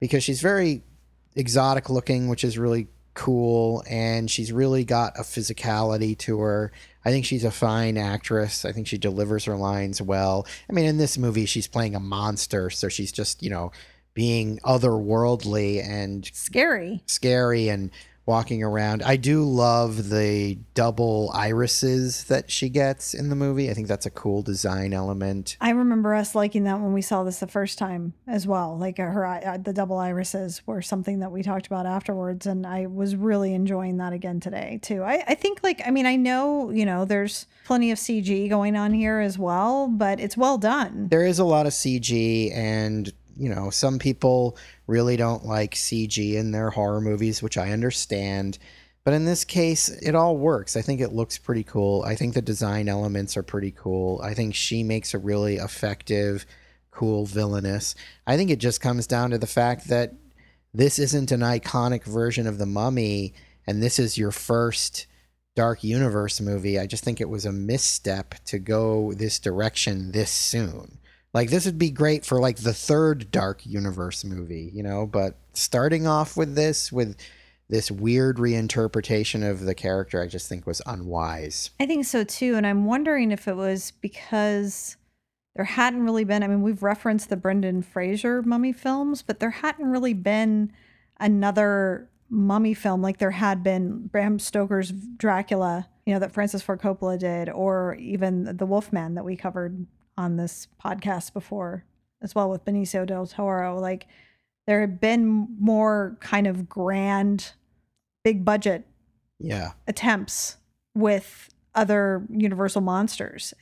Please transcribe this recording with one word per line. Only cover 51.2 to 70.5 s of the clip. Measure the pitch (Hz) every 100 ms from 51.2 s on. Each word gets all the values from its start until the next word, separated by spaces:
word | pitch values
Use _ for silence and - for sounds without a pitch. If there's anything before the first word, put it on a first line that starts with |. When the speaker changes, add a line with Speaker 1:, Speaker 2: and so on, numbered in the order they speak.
| 117 -
Speaker 1:
pretty | - 117
cool. | 107 107 101 98
I | 110 110
think | 120
the | 120
design | 113 104 107 104 104
elements | 101 104 101 101 104
are |
pretty | 92 101 98
cool. | - 95 92 92 92
I | 104
think | 107 113
she | 101 - 113
makes | 110 110 -
a | 101
really | 98 104 104 101
effective, | 98 - 104 98 - 104 104 101 - - _ _ _
cool | - 113 107 104
villainess. | 104 104 101 98 101 - - - - -
I | 147
think | 190
it | 131
just | 120 -
comes | 127 123 113
down | 120 123
to | 117
the | 110
fact | - 120 120 -
that | 120 120 - - _ _ _ _
this | 107 139 -
isn't | 139 147 131
an | 123
iconic | 120 120 - 123 123 123
version | - 110 117 120 110
of | 101
the | 101
Mummy, | 101 120 127 107 101 98 - - _ -
and | 104
this | 117 -
is | 117 -
your | 104
first | - - 117 117 110 - - - _ _ _ _
Dark | - 117 113
Universe | 107 120 131 104 104 -
movie. | 101 101 98 98
I | 98
just | 113
think | - 113
it | 98
was | 104
a | 101
misstep | 98 101 131 - - 101 95 - - -
to | 101
go | 95 110 113 107 107
this | 98 110 -
direction | 101 92 107 - - 95 92
this | 104 104
soon. | - -